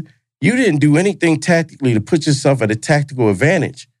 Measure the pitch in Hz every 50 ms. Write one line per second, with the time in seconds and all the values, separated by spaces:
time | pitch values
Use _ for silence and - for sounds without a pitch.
0 | 160 - _ _ _ _ _ _ 139 190 226 254 254 196 151 143 139 151 147 160
1 | 185 202 175 - 175 165 156 156 - - 170 165 160 - - - 135 123 113 107
2 | 104 - 175 156 - 151 143 127 - 143 139 123 113 104 110 110 - - 151 147
3 | 143 - 135 127 113 104 98 92 135 160 190 165 117 85 - - - _ _ _